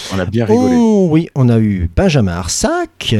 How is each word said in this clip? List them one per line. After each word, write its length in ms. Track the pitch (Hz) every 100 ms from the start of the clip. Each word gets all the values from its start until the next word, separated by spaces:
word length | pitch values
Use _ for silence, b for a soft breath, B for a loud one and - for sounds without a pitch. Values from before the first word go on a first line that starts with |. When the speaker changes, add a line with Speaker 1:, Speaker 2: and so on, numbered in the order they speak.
| B 98
Speaker 1:
On 40 |
a 60 | 92
bien 200 | 110 208
rigolé. 300 | 226 254 247
Speaker 2:
On, 340 | 226 208 180
oui, 200 | 156 170 143
on 120 | 123
a 80 | 113
eu 300 | 110 95 87 -
Benjamin 380 | 190 147 98
Arsac, 840 | 87 92 - 240 339 339 _ -